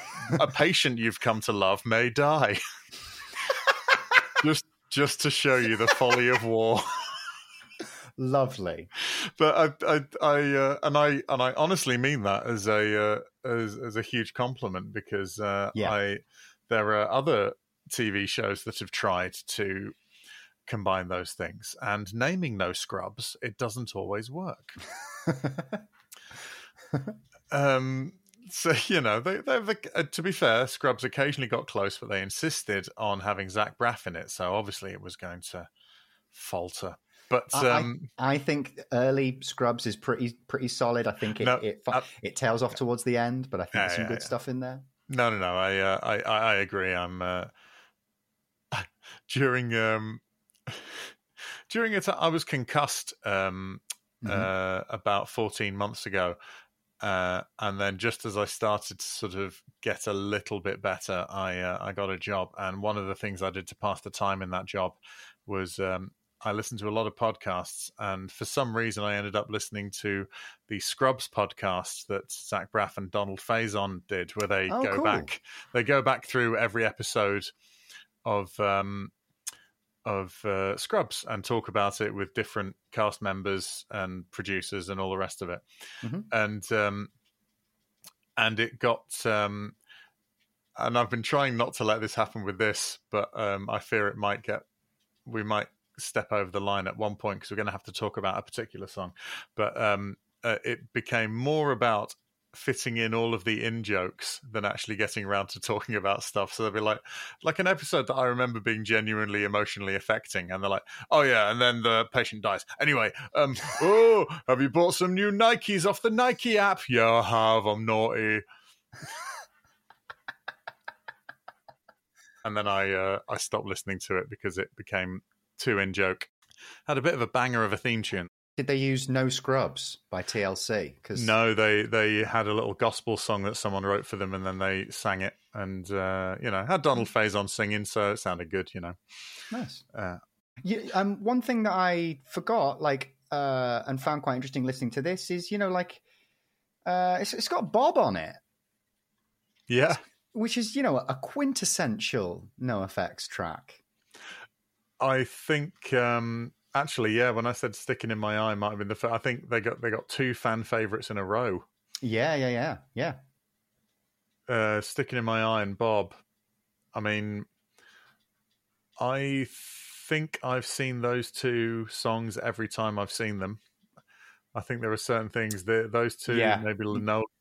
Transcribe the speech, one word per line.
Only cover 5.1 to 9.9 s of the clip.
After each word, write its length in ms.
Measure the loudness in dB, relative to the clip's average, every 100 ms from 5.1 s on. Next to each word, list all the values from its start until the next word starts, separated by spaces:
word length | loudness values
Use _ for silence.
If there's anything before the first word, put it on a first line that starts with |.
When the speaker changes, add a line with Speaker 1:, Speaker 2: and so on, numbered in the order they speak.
| 2
Speaker 2:
to 100 | 0
show 240 | 4 6 6
you 200 | 6 4
the 100 | 4
folly 400 | 6 6 6 6
of 140 | 4
war. 380 | 4 4 4 4 2 -4 -6 -10 -10 -14 -18
<laughs> 680 | -20 -20 -16 -14 -14 -16 -6
Speaker 1:
Lovely. 720 | 2 4 2 0 -6 -6 -8 -6 -4 -4 -6 4
Speaker 2:
But 440 | 6 6 4 2
I, 120 | 2